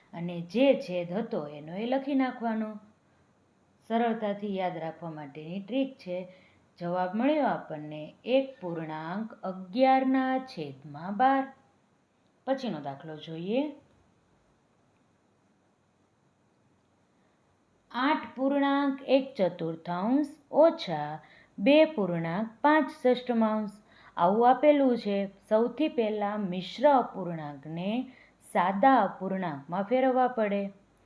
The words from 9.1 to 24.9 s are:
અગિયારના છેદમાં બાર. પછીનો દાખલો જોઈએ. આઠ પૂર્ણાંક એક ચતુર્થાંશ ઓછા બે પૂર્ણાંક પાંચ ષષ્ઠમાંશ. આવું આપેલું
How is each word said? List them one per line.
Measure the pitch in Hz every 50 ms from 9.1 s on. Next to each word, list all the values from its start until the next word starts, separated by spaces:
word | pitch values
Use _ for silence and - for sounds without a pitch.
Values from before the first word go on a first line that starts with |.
| 185 214 226 220 - - -
અગિયારના | 190 180 185 185 180 185 254 262 262 262 262 262 262 262 269 262 262 262 262
છેદમાં | 262 - - 175 151 139 135 - - 151 143 151 170 190 208
બાર. | 202 254 269 269 269 269 269 - _ _ _ _ _ _ _ _ _ _ _ _ _ _ _ _ _ -
પછીનો | 254 269 269 254 220 165 147
દાખલો | 135 139 139 139 - 156 156
જોઈએ. | 151 - 165 160 160 170 196 226 269 302 302 269 - _ _ _ _ _ _ _ _ _ _ _ _ _ _ _ _ _ _ _ _ _ _ _ _ _ _ _ _ _ _ _ _ _ _ _ _ _ _ _ _ _ _ _ _ _ _ _ _ _ _ _ _ _ _ _ _ _ _ _ _ _ _ _ _ _ _ _ _ _ _ _ _ _ _ _ _ _ _ _ _ _ -
આઠ | - 240 262 294 311 - - - -
પૂર્ણાંક | 247 262 277 285 277 277 277 277 285 285 277 269 -
એક | - - 262 277 269 269 -
ચતુર્થાંશ | - 185 170 175 - 165 165 165 160 - 175 175 180 196 226 262 294 302 - - - _ -
ઓછા | - 277 311 330 320 - - 185 160 147 147 147 156 156 - - - - _ _ - 196
બે | 196 262 294 311 311
પૂર્ણાંક | 311 311 220 196 175 170 170 165 165 170 208 226 226 - -
પાંચ | - 294 302 311 269 269 - -
ષષ્ઠમાંશ. | - 254 247 247 247 - 233 226 220 214 220 214 214 202 - - _ _ _ - - - -
આવું | 170 175 180 202 226 240 247
આપેલું | 254 254 294 302 294 277 277 254